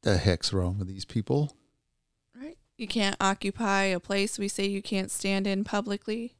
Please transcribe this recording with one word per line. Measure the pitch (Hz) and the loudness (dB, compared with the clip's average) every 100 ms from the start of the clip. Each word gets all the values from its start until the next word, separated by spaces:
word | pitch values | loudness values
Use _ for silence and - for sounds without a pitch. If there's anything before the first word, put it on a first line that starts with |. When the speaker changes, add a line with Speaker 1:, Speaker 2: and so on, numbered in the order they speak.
Speaker 1:
the | - 92 | 2 4
heck's | 87 85 - | 4 4 2
wrong | 98 90 95 | 0 0 0
with | 92 | -4
these | 95 - | -6 -4
people? | 117 107 139 147 - _ _ _ _ _ _ _ 240 | -4 0 2 0 -4 _ _ _ _ _ _ _ -18
Speaker 2:
Right. | 285 349 _ - | -16 -18 _ -10
You | 214 | -4
can't | 233 196 196 | 0 0 2
occupy | 196 196 196 - 220 196 | 0 2 -2 -2 2 2
a | 196 180 | 2 0
place | - 196 202 - | 0 0 0 -2
we | 202 | -4
say | - 196 | -2 -2
you | 196 | -2
can't | - 196 190 | -2 -2 -2
stand | - 196 196 196 | -2 0 0 2
in | 196 | 0
publicly | 208 202 202 202 - 220 233 - | 0 -2 -2 -4 -4 -6 -6 -12